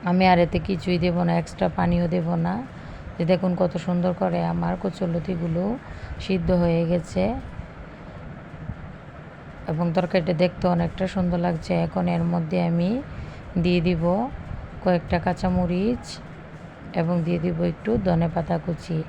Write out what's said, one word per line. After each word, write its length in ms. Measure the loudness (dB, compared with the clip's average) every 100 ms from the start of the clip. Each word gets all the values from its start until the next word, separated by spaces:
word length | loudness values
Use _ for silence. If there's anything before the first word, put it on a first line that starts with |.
| 2
আমি 140 | 4 8
আর 60 | 8
এতে 140 | 6 2 -2
কিছুই 300 | -2 0 2
দেব 120 | 2 2 2
না, 40 | 2
এক্সট্রা 280 | 0 0 0 2
পানিও 280 | 2 4 2
দেব 140 | 0 0 0 0
না। 80 | -2 -6 -12 -14 -12 -12
যে 100 | -4 2
দেখুন 200 | 2 2 2
কত 120 | 0 0 -2
সুন্দর 260 | 0 0 0
করে 200 | 0 0 0
আমার 220 | 0 0 -2
কচুর 260 | -4 -2 -2
লতিগুলো 500 | -2 -2 -4 -2 0 -2 -4 -8 -12 -10 -10
সিদ্ধ 240 | -2 0 4 4
হয়ে 200 | 4 4 2
গেছে 340 | 0 0 0 0 -2 -6 -12 -14 -14 -16 -16 -16 -14 -14 -14 -14 -14 -12 -10 -12 -14 -16 -16 -16 -16 -16 -12 -4
এবং 140 | 0 2 2
তরকারিটা 380 | 2 2 2 2
দেখতে 220 | 2 2 2
অনেকটা 300 | 2 0 0 -2
সুন্দর 240 | 0 0 2 0
লাগছে। 260 | -2 0 0 2
এখন 180 | 0 0
এর 100 | 2 2
মধ্যে 260 | 0 0 0 2
আমি 220 | 2 2 0 -4 -10 -10 -12 -4 0
দিয়ে 160 | 4 4 4
দিব 180 | 2 2 2 0 -4 -8 -10 -10 -2
কয়েকটা 320 | 2 2 2 0
কাঁচামরিচ 800 | 2 0 2 2 2 2 2 0 -4 -12 -14 -16 -16 -16 -16 -16 -8 -2
এবং 140 | 2 2 2
দিয়ে 140 | 0
দিব 140 | 0 0 0
একটু 180 | 0 0 2 4
ধনেপাতা 500 | 2 2 0 -2 -2
কুচি 340 | -2 -6 -4 -4